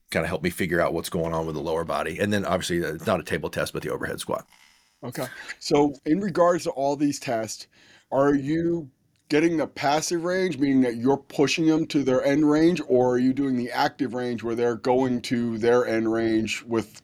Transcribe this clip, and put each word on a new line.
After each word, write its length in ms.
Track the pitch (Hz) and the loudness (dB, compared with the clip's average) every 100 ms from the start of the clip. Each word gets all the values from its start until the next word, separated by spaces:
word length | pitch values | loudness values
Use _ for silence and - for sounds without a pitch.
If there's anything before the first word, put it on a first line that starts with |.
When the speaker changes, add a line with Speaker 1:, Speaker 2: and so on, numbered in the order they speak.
| _ | _
Speaker 1:
kinda 180 | 87 82 | -4 -2
help 140 | 90 | -2
me 60 | 87 | -4
figure 320 | - 92 85 | -2 -2 2
out 140 | 73 | 0
what's 160 | 82 85 | -2 -4
going 240 | 90 82 | -4 -2
on 100 | 82 | -2
with 120 | 80 76 | -4 -4
the 40 | |
lower 240 | 78 80 | -4 -4
body. 340 | 80 73 80 80 | -2 -4 -4 -2
And 140 | 104 | -2
then 140 | 104 78 | 0 0
obviously, 360 | 92 - 87 | -2 0 -2
uh, 100 | 78 | -2
it's 120 | 80 92 | -4 -2
not 140 | 90 | -2
a 40 | |
table 260 | - 80 78 | -2 -6 -4
test, 220 | 76 71 | -4 -6
but 100 | 73 | -6
the 80 | 64 | -6
overhead 300 | 67 - - | -6 -6 -8
squat. 260 | - - - _ _ _ _ _ | -6 -8 -8 _ _ _ _ _
Speaker 2:
Okay. 240 | 123 135 127 - - - | -12 -8 -10 -10 -16 -12
So 360 | - 147 147 139 151 | 0 2 2 0 -2
in 140 | 170 | -2
regards 440 | 202 165 175 175 | 0 2 2 2
to 60 | 170 | -4
all 260 | 131 139 143 | -2 -2 0
these 220 | 147 139 | -2 -2
tests, 480 | - 113 110 - - _ _ _ _ | -4 -4 -4 -10 -18 _ _ _ _
are 220 | 127 143 | 2 4
you 540 | 139 135 165 170 170 143 _ _ _ - | 2 0 -2 -2 -2 -6 _ _ _ 0
getting 280 | 147 165 160 | 2 4 2
the 100 | 127 | -2
passive 580 | - 139 151 151 170 | -2 0 0 0 -4
range, 340 | 170 185 185 131 | -2 0 -2 0
meaning 240 | 139 135 | 2 4
that 140 | 127 117 | 2 2
you're 200 | 127 139 | 0 0
pushing 500 | - - 139 - 160 | -2 0 2 2 2
them 200 | 156 160 | 2 0
to 160 | 151 | 0
their 200 | 131 127 | 2 2
end 280 | 131 143 151 | 2 4 4
range, 320 | 151 165 180 - | 4 4 2 2
or 280 | 127 127 | 4 4
are 40 | 123 | 4
you 140 | 127 | 2
doing 240 | 131 139 123 | 2 0 -2
the 140 | 123 | -2
active 420 | 123 143 - 127 | -2 -2 -2 -4
range 300 | 123 123 117 | -2 -4 -4
where 120 | 113 | -4
they're 220 | 117 120 113 | 0 0 0
going 460 | 131 127 131 123 | 2 2 2 0
to 340 | - 120 117 113 | -2 -2 -2 0
their 300 | 117 123 117 | 4 4 4
end 260 | 113 113 | 0 0
range 500 | 113 113 110 107 - | 0 2 0 0 -6
with 360 | 117 113 107 - | -2 -2 -2 -10